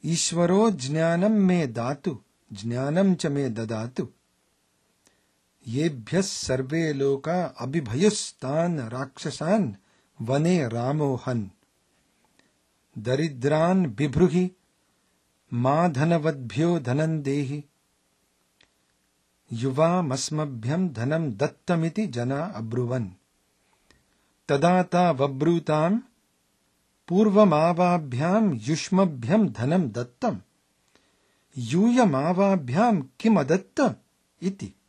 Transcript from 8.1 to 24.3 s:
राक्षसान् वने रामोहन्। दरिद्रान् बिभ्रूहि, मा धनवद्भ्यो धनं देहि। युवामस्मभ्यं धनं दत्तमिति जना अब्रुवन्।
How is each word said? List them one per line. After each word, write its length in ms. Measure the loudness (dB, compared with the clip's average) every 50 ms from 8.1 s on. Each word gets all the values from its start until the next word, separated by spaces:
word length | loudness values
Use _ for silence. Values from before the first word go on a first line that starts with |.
| 2 2 -8 -10 -12 _ -8 -4 -2 0 0 0 -2 -4
राक्षसान् 920 | -6 -8 -8 -8 -10 -10 _ -10 -10 -10 -8 -6 -2 0 2 2 2 0 -4 -8 _ _ _ _ _ _ _ _ -4
वने 460 | -2 0 2 2 2 2 2 2 0
रामोहन्। 800 | -2 -2 -2 -2 -2 0 0 0 -2 -2 -4 -4 -4 -4 -4 -6 -12 _ _ _ _ _ _ _ _ _ _ _ _ _ _ _ _ _ _ _ _ _ _ _ _ _ _ _ _ -10
दरिद्रान् 880 | -4 -2 0 0 0 -2 -4 -2 0 0 2 2 2 4 4 2 2
बिभ्रूहि, 640 | 0 0 -2 -2 0 4 4 4 4 4 2 0 0 -4 _ _ _ _ _ _ _ _ _ _ _ _ _ _ _ _ _ _ _ -4
मा 360 | 0 2 2 2 4 2 2
धनवद्भ्यो 920 | 2 0 0 2 2 2 2 0 -4 -4 -8 -8 -2 0 0 2 2 0
धनं 440 | 0 -2 0 0 0 0 -2 -2 -2
देहि। 420 | -2 -2 -2 -2 -4 -6 -10 -10 _ _ _ _ _ _ _ _ _ _ _ _ _ _ _ _ _ _ _ _ _ _ _ _ _ _ _ _ _ _ _ _ _ _ _ _ _ -8
युवामस्मभ्यं 1400 | -4 -4 -4 0 2 2 2 2 0 0 -2 -4 -4 -6 -6 -4 -4 -4 -4 -6 -8 -4 -2 -2 0 -2 -2
धनं 440 | -2 -4 -2 -2 0 0 -2 -2 -2
दत्तमिति 720 | -2 -2 -4 -4 _ _ -2 -2 0 0 -2 -2 -4 -4
जना 380 | -4 -4 -4 -4 -4 -4 -4 -6
अब्रुवन्। 680 | -8 -8 -10 -10 -6 -4 -4 -2 -2 -2 -4 -4 -6 -8 _ _ _ _ _ _ _ _ _ _ _ _ _ _ _ _ _ _ _ _ _ _ _